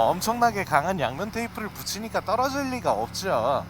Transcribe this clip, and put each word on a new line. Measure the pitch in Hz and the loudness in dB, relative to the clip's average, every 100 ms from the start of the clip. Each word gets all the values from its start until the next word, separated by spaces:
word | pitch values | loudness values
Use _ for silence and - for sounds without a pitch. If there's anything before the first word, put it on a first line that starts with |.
| 113 | 4
엄청나게 | 170 214 240 233 208 | 4 0 2 2 2
강한 | 180 151 160 190 | 2 2 2 0
양면 | 120 135 214 | 0 -2 -4
테이프를 | 226 233 190 214 | -4 -6 -6 -8
붙이니까 | - - - 220 190 | -8 -8 -8 -4 -4
떨어질 | 185 220 269 269 269 | 0 0 0 0 -2
리가 | 254 156 | -2 0
없죠. | 104 110 - 185 135 117 127 | 0 -2 -4 0 2 2 0